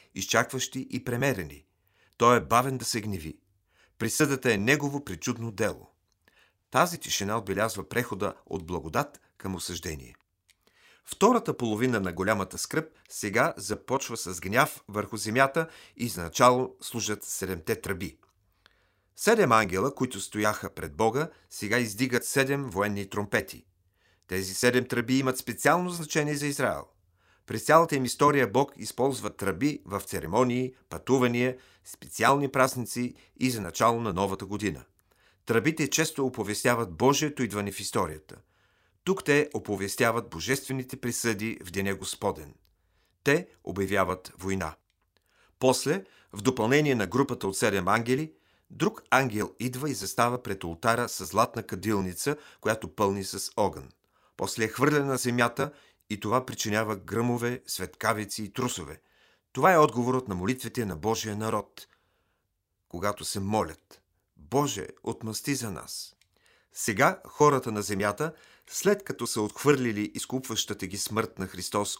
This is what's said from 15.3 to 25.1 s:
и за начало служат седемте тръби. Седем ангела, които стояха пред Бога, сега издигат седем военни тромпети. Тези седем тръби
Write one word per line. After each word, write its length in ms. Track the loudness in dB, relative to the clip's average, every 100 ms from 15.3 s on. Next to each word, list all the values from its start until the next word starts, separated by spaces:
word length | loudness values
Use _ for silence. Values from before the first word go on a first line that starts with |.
| 4 4 2 -4 -8 -20 -8
и 120 | -6
за 140 | -6
начало 520 | -6 6 6 6 0 -6
служат 440 | -10 -6 -4 -4
седемте 560 | -6 -6 -4 -6 -4 -4
тръби. 380 | -4 -6 -6 -12 _ _ _ _ _ _ _ _ _ -2
Седем 360 | 4 6 8
ангела, 420 | 6 6 2 0
които 260 | 0 -4 -4
стояха 540 | -6 0 0 0 -6
пред 220 | -8 -10 0
Бога, 340 | 2 2 -4 -8 _
сега 280 | -10 -2 0
издигат 460 | 0 -2 0 0
седем 400 | 0 0 2 0
военни 440 | -2 -2 -2 -2 -6
тромпети. 580 | -6 -2 -2 -2 -14 _ _ _ _ _ _ -6
Тези 280 | -4 -4
седем 340 | 2 4 4 0
тръби 300 | -2 0